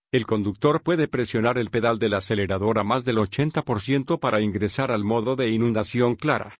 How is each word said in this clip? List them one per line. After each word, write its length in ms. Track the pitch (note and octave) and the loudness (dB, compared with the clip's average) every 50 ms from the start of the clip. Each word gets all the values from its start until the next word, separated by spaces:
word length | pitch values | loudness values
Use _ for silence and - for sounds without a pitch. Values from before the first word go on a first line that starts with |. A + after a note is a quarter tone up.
| _ _ | _ _
el 160 | - B2+ G#2+ | -2 0 0
conductor 560 | - A2 G#2+ G2+ G2+ G2+ - - D3 D3+ D#3+ | 0 -2 -2 -2 -2 -2 0 2 2 2 2
puede 280 | - E3 F3 E3 D3 C#3 | 0 0 0 0 0 0
presionar 480 | - B2+ A#2+ - - A2+ A2 A#2+ B2 | 0 -2 -2 -2 0 0 2 2 0
el 120 | B2+ A#2 G2 | 0 -2 -2
pedal 300 | - A#2+ A2 A#2+ A#2 G#2+ | -2 0 0 0 0 0
del 140 | A#2 A2 G#2 | 0 0 0
acelerador 640 | G2 - - A2+ G2+ G2+ F2 F#2+ F#2+ G2 A2 A2+ A2 | -2 -2 -2 -2 -2 0 0 -2 0 0 0 0 0
a 60 | G2+ | 0
más 180 | G2+ A#2+ C3 A#2+ | 0 0 -2 0
del 140 | B2+ A#2+ | 0 0
ochenta 440 | A2 G#2+ G2 - - C#3+ D#3 - D#3+ | 0 0 0 0 -2 -2 -2 -2 -4
por 200 | D3 - B2 G#2 | -2 -2 -2 -2
ciento 380 | F#2+ B2+ C3+ C#3 C3 - E3+ D#3+ | -2 0 0 0 0 0 -2 -2
para 200 | - B2+ A2 G#2+ | 0 0 2 2
ingresar 500 | G#2+ G#2 F#2 G2 G#2 G2+ - - C3+ C3 | 2 2 2 0 0 0 0 -2 -2 0
al 140 | A#2+ G#2 G2+ | 0 0 0
modo 320 | G#2 A2+ A#2 A2 A#2+ C3 | 0 0 0 0 0 0
de 140 | B2+ C3 A2+ | 0 0 0
inundación 640 | A2+ A2 A#2 A#2 A2+ A2 G#2+ - - A#2+ B2 A#2+ A#2+ | 2 2 2 2 0 0 -2 -2 0 0 2 2 0
clara. 400 | - - D3+ C3+ G#2+ G2+ G2+ - - | 0 -2 -2 -2 -2 -4 -8 -16 -20